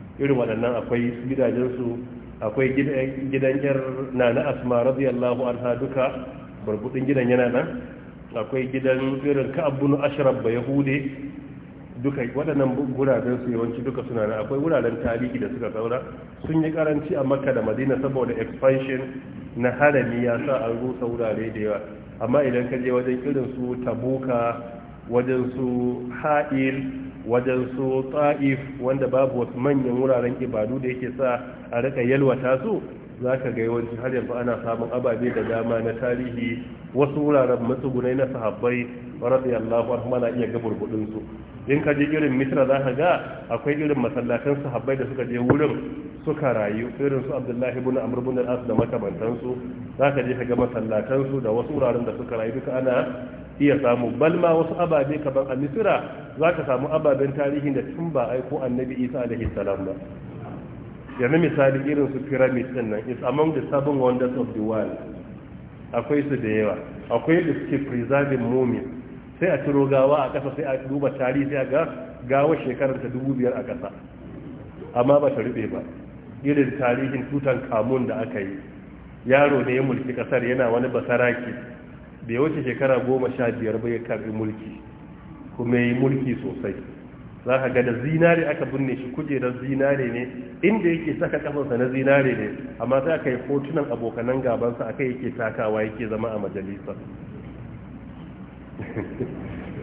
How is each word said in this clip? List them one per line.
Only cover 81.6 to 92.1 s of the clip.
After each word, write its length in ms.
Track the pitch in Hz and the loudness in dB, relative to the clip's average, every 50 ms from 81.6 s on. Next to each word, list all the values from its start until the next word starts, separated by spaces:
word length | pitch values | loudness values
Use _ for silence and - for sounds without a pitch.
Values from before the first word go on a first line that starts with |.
| - - - - - - - - - - - - - | -10 -14 -14 -16 -16 -18 -18 -18 -18 -18 -18 -14 -8
Bai 120 | 120 117 123 | -4 0 2
wuce 240 | 143 160 139 - 127 | 2 2 0 -2 -2
shekara 360 | 123 117 - 139 131 131 120 117 | -2 -2 0 2 2 4 2 4
goma 240 | 123 131 131 127 120 - | 2 2 2 2 0 0
sha 140 | - 123 117 | 0 0 0
biyar 280 | 110 110 110 110 110 110 113 | 0 0 -2 -2 -2 -2 -2
ba 60 | 120 | -2
ya 100 | 117 110 | -2 -2
karɓi 320 | 117 - 120 110 110 110 | -2 -4 -6 -4 -4 -6
mulki. 500 | 107 110 110 110 107 - - - 110 - - - - - - - - - - - - - - - - | -4 -4 -4 -4 -4 -8 -10 -12 -14 -14 -16 -16 -18 -18 -18 -18 -18 -18 -18 -18 -16 -16 -16 -14 -8
Kuma 200 | - 120 117 123 | -6 0 2 4
ya 100 | 123 120 | 4 4
yi 80 | 120 120 | 4 4
mulki 420 | 131 135 123 - 135 131 127 113 - | 4 4 4 4 2 0 0 -2 -2
sosai. 340 | - 127 - - - 101 92 - - - - - - - - - - - - - - | -4 -6 -6 -4 -6 -6 -6 -6 -10 -14 -14 -16 -18 -18 -18 -18 -18 -18 -18 -10 0
Za 140 | 120 127 135 | 2 2 2
ka 100 | 131 123 | 2 2
ga 140 | 123 123 123 | 2 2 2
da 100 | 120 117 113 120 | 2 0 0 0
zinare 440 | 151 160 160 165 175 170 165 160 147 | 0 2 6 6 6 6 6 4 0
aka 160 | 151 139 139 | 0 -2 -2
binne 300 | 127 127 139 139 131 120 | -4 -2 -2 -2 -2 -2
shi, 140 | - 127 123 - | -4 -6 -8 -6
kujerar 380 | 156 151 147 143 127 123 123 123 123 | -6 -4 -2 -2 0 0 -2 -2 -4
zinare 460 | 127 135 139 135 139 143 139 135 127 120 117 | -4 -2 0 2 4 4 4 2 2 0 -2
ne, 160 | 120 127 127 - - - - - - - | -2 -4 -6 -6 -10 -12 -12 -6 2 4
inda 260 | 190 226 220 175 170 | 4 4 6 4 2
yake 280 | 165 160 165 156 - - | 2 2 0 -2 -2 0
saka 200 | 170 135 156 147 | 0 0 0 -2
kafansa 380 | 143 147 143 143 135 - 123 | -2 -2 -2 -2 0 0 2
na 120 | 117 123 123 | 2 2 2
zinare 440 | 131 135 127 135 | 2 2 6 6